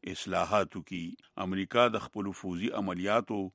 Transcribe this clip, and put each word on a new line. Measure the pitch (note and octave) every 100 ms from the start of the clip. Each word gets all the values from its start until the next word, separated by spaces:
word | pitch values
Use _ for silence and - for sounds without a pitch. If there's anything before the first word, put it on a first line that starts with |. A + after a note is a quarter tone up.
| -
اصلاحات | F2+ - F2 E2+ G#2 F#2 G2
وکړي. | D#2+ F2+ E2+ - _ - F#2+
امریکا | F#2+ F#2+ A#2+ A#2+ G#2+
د | -
خپلو | G#2+ G2 F#2+
فوزي | F#2+ F2 G2+ -
عملیاتو | G2 F2+ F#2+ A2 A#2 G#2+ F#2+